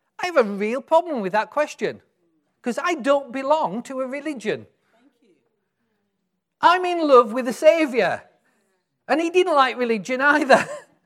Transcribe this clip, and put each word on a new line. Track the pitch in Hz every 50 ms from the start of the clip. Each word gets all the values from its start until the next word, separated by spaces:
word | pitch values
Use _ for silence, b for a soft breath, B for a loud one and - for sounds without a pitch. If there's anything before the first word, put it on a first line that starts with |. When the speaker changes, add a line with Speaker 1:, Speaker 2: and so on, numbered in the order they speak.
| _ _ _ -
Speaker 1:
I | 359
have | 359 339 294
a |
real | 226 202 202 190 208 214 240 269
problem | - - 320 330 349 349 302 240
with | 196 185
that | 185 214 208 202
question, | - 285 302 294 - - 220 160 117 101 _ _ _ _ _ _ _ _ _ _ _ _
'cause | - 247 233 294
I | 294 359 359
don't | 294 208 277 285 277 277 247
belong | 233 269 262 269 302 320 285 170 185 240 240
to | - 269 262
a | 262 254
religion. | 262 294 285 311 294 233 - 214 151 117 98 - _ _ _ _
Speaker 2:
Thank | _ _ _ _ _ _
you. | _ 196 _ _ _ _ _ _ _ _ _ _ _ _ _ _ _ _ _ _ _ _ _ _ _ _ _ _
Speaker 1:
I'm | - 330 349 370 359
in | 359 349 339 320
love | 294 269 240 233 208
with | 220 262 240
the | 262
Saviour. | - - 320 311 330 330 311 262 247 233 190 160 120 101 - _ _ _ _ _ _ _ _ _ _ _ _ _ _ _ _ -
And | 262 311
he | 339 339
didn't | 339 370 359 370 311
like | 285 262 254 220
religion | 240 247 233 226 214 170 - 254 254
either. | 269 294 294 294 302 254 240 - - -
<laughs> | - - - _ _ _ _